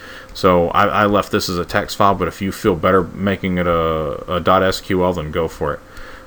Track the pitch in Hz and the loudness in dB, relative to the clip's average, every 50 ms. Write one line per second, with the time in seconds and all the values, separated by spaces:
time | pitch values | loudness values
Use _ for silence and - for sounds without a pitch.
0 | - - - - - - - - - 95 90 87 85 82 - - 101 95 71 101 | -20 -20 -18 -18 -20 -16 -6 0 2 4 4 4 4 2 2 2 2 4 4 2
1 | 104 104 104 98 - - - 104 - - 92 87 85 - - 104 92 - - - | 2 2 2 0 0 0 -2 -2 -2 -2 -2 -4 -4 -2 -2 -2 -2 -2 0 2
2 | 107 101 98 - 90 80 - - 98 95 92 - - 107 92 78 78 95 92 95 | 2 2 2 2 -2 -4 -4 -4 -6 -6 -6 -2 0 0 0 2 2 2 2 2
3 | 87 76 69 - 95 101 95 87 - 95 90 90 87 87 85 82 82 80 80 80 | 2 0 -4 -4 -2 -2 -2 -2 -2 -2 -2 0 0 0 0 0 0 0 -2 -2
4 | 78 73 - - - - 90 87 80 92 92 95 95 95 92 - - - 98 92 | -2 -4 -6 -8 -6 -4 -4 0 2 4 4 4 4 2 0 -2 -4 -2 0 2
5 | 90 90 90 90 76 76 78 87 82 78 - - 82 73 71 - - - - - | 2 2 0 -2 -4 -4 -4 -2 -2 -4 -4 -6 -6 -6 -6 -6 -10 -16 -16 -16
6 | - - - - - | -16 -16 -16 -18 -20